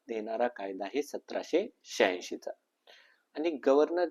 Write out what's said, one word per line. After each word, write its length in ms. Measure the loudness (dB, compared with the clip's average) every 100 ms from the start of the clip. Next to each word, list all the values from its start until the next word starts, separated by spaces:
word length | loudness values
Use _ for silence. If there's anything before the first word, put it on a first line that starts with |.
| -8
देणारा 400 | -6 -4 0 -2
कायदा 360 | -2 -8 -6
आहे 180 | -4 -4
सतराशे 640 | -4 -6 -6 -6 0 0 0 _
शहाऐंशीचा. 640 | -6 2 2 2 -6 -10 -10 -14 _ _ _ -20 _ _ _
आणि 160 | -4 -2
गव्हर्नर 580 | 0 4 6 4 2 -2